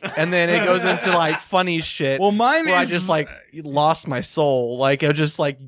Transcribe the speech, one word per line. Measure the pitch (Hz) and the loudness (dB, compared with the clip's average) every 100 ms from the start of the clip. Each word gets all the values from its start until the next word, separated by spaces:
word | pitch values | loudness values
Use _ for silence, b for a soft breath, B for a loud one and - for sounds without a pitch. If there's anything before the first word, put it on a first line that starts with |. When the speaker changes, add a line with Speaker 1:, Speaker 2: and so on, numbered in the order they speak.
| - - | -8 -2
Speaker 1:
and | 165 | 0
then | 175 170 | 0 2
it | 175 180 | 2 2
goes | 180 | 2
into, | 185 175 190 | 2 0 2
like, | 175 160 160 | 2 2 -2
funny | - 185 185 165 | -2 0 0 -2
shit | 156 - 139 135 | -4 -4 -2 0
Speaker 2:
Well, | 202 | 0
mine | 208 240 320 320 | 2 2 2 2
Speaker 1:
where | 180 | 2
Speaker 2:
is | 226 | 2
Speaker 1:
I | |
just, | 175 185 | 0 0
like, | 160 147 139 - | -2 -2 -12 -18
lost | 151 151 143 151 165 156 | -16 -4 0 2 0 -4
my | 123 | -6
soul. | 92 - 147 131 120 123 | -4 0 2 2 0 0
Like, | 135 139 | 0 2
I | 147 | 0
just, | 151 156 - | 0 -2 0
like, | 147 131 | -4 -4